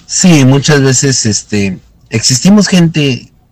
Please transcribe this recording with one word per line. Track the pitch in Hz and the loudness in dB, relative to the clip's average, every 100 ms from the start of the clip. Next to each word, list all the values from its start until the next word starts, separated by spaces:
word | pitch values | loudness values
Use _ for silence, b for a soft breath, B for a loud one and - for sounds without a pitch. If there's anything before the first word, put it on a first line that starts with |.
| B | B
Sí, | - 185 156 | -2 2 4
muchas | 131 139 131 147 | 4 2 2 0
veces, | 135 127 139 127 113 | 2 0 -2 -2 -4
este, | 101 - 104 101 90 _ _ - | -6 -6 -4 -4 -6 _ _ -8
existimos | 110 - 127 180 208 190 | -6 -4 -2 2 2 2
gente, | 185 165 160 143 123 - _ _ | 2 0 0 -4 -4 -10 _ _